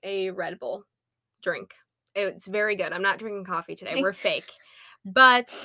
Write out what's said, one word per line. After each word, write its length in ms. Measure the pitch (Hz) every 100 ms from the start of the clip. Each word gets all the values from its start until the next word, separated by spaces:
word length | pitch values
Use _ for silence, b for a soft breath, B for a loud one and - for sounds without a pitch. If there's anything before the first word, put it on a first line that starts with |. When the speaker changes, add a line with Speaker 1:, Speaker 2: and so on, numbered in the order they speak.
Speaker 1:
a 280 | 196 196 190
Red 280 | 180 165 175
Bull 260 | - - - _ _ _ _ _
drink. 320 | - 147 - - _ _ _
It's 320 | 196 196 - 185
very 300 | 208 214 202
good. 160 | 165
I'm 100 | 170
not 160 | 196 190
drinking 260 | 220 202
coffee 300 | 185 170 -
today. 180 | - -
Speaker 2:
<laughs> 100 | 160
Speaker 1:
We're 100 | 190
fake. 380 | 190 202 143 - - B B B B
But 480 | 196 190 262 247 240 -